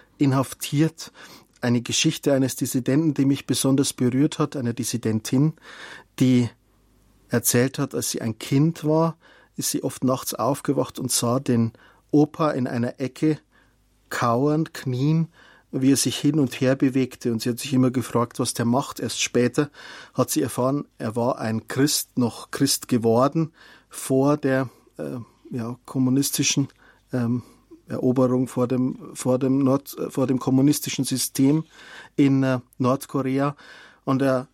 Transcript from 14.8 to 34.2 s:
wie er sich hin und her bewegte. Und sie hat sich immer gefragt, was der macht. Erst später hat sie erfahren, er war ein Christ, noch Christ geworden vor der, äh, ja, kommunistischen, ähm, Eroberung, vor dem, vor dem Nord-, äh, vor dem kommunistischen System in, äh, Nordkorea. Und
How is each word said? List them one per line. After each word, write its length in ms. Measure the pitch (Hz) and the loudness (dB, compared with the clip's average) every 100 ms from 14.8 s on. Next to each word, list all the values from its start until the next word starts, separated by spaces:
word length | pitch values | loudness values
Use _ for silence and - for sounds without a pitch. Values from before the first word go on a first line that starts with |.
| 135 123 143 160 156 _ - - - 139 | -6 -2 2 2 0 _ -20 -20 -8 0
wie 160 | 131 | 2
er 60 | 135 | 4
sich 220 | 131 - | 0 0
hin 180 | 143 156 | 0 2
und 240 | 127 - | 0 0
her 140 | 131 135 | 0 2
bewegte. 560 | 139 131 127 - 123 | 2 2 -2 -4 -4
Und 100 | 113 | -2
sie 80 | 123 | -2
hat 80 | 123 | -4
sich 160 | - | 0
immer 160 | 131 127 | 2 2
gefragt, 500 | 123 113 117 117 - | 2 -2 -2 -2 -2
was 140 | 123 | -4
der 120 | - 117 | -2 0
macht. 340 | 123 - - | 0 -2 -8
Erst 200 | 113 - | -8 -4
später 520 | - 120 123 - 143 - - - - | 0 2 2 0 -2 -6 -20 -20 -10
hat 160 | - 123 | -4 0
sie 140 | 156 | 0
erfahren, 420 | 135 - 127 143 - - | -2 -2 -2 -2 -6 -10
er 160 | 113 117 | -6 -2
war 240 | 120 - | -2 -2
ein 280 | 117 110 - | -4 -6 -4
Christ, 480 | 127 143 - - - | 0 0 0 -4 -2
noch 360 | 117 - - | -2 -4 -10
Christ 360 | - 139 - - | -2 -2 -2 -2
geworden 640 | 120 113 113 131 165 156 _ - - _ | 0 2 4 4 2 -4 _ -20 -20 _
vor 480 | - - 131 139 147 | -12 -2 2 2 2
der, 320 | 135 131 127 - _ - | 0 0 -2 -10 _ -12
äh, 200 | - 127 113 _ - | -10 -10 -14 _ -12
ja, 300 | 127 113 123 - | -10 -8 -10 -6
kommunistischen, 840 | 135 127 135 139 - 135 - 135 _ _ _ - | 0 2 2 0 -2 0 0 -2 _ _ _ -6
ähm, 300 | 127 117 123 - _ _ - - | -2 -2 -2 -6 _ _ -20 -10
Eroberung, 600 | - 127 127 127 127 127 | -2 0 4 2 2 0
vor 200 | - 123 | -2 0
dem, 480 | 127 127 - - - | 0 -2 -4 -14 -6
vor 240 | 127 127 | -2 0
dem 180 | 131 135 | 2 2
Nord-, 400 | 135 139 - - | 2 0 -2 -10
äh, 140 | - | -6
vor 160 | - 131 | -2 0
dem 100 | 123 | 0
kommunistischen 680 | - 131 139 143 - - 131 | 2 4 4 2 -2 -4 -4
System 580 | 127 - - 135 156 - - - - - - | -2 -2 2 2 2 -2 -16 -20 -20 -8 2
in, 280 | 139 135 | 4 4
äh, 160 | 135 127 - - | 2 0 -4 -2
Nordkorea. 800 | 123 135 - 139 131 135 143 143 - - - _ - | 0 0 -2 -4 -2 0 -2 -4 -18 -20 -20 _ -2
Und 160 | 135 | 2